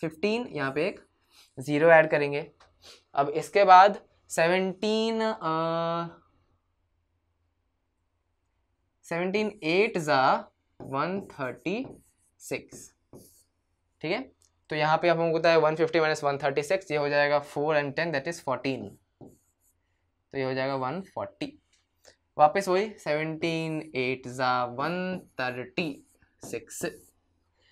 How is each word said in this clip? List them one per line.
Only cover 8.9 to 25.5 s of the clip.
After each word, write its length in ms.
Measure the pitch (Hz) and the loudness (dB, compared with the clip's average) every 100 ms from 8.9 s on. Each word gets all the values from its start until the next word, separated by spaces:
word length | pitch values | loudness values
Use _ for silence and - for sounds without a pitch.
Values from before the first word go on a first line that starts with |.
| _ - | _ -8
सेवनटीन 460 | 170 185 214 214 - | -6 -2 -2 -4 -4
एट 340 | 156 180 226 185 | 0 2 2 -2
जा 240 | 151 135 135 220 - _ _ - | 0 2 4 2 -4 _ _ -20
वन 400 | 127 135 165 196 190 | -8 -4 -4 -6 -10
थर्टी 540 | - 127 - 165 220 269 - _ _ _ _ | -10 -10 -8 -6 -6 -8 -16 _ _ _ _
सिक्स, 500 | - 135 - - - _ _ - - _ _ _ _ _ _ _ | -10 -10 -10 -20 -20 _ _ -20 -20 _ _ _ _ _ _ _
ठीक 100 | 156 | -8
है। 80 | 220 262 _ _ _ - | -6 -8 _ _ _ -8
तो 60 | 151 | -2
यहाँ 220 | 151 160 | 0 2
पे 120 | 175 | 2
हम 80 | 165 | 2
लोग 140 | 165 | 0
होता 180 | 165 170 | 2 4
है 60 | 165 | 4
वन 160 | 156 160 | 4 2
फिफ्टी 240 | 160 170 | 0 2
माइनस 240 | 156 156 | 2 0
वन 140 | 143 139 | -2 -2
थर्टी 260 | 147 143 | -2 -2
सिक्स, 280 | 147 190 - | -2 -2 -2
ये 60 | 151 | -2
हो 120 | 147 | 0
जाएगा 300 | 147 143 147 | 2 2 2
फ़ोर 360 | 143 147 151 151 | 0 -4 0 0
and 140 | 143 139 | 0 -4
टेन, 160 | 170 | -4
that 160 | 143 170 | -4 -4
is 120 | 170 | -6
फ़ोर्टीन, 440 | - 123 139 123 101 - _ - | -6 -4 -4 -6 -8 -16 _ -20
तो 1160 | - - _ _ _ _ _ _ _ _ _ 139 | -20 -20 _ _ _ _ _ _ _ _ _ -6
ये 60 | |
हो 100 | 131 | -4
जाएगा 220 | 131 135 135 | -2 -4 -4
वन 260 | 127 175 190 113 | -6 -6 -10 -10
फ़ोर्टी। 420 | 101 - - - _ _ _ _ - _ _ - | -10 -10 -12 -12 _ _ _ _ -20 _ _ 4
वापस 300 | 151 196 190 | 4 4 0
वही, 220 | 185 214 - | 0 0 -6
सेवनटीन 800 | 156 151 160 156 170 160 160 156 156 127 | -4 -4 -4 -4 -2 -2 -4 -6 -6 -4
एट 320 | 127 131 123 | -4 -4 -8
जा 360 | 127 127 127 120 | -4 -2 0 -2
वन 540 | 120 156 180 185 180 - - | -4 -6 -4 -6 -8 -10 -8
थर्टी 480 | 127 | -6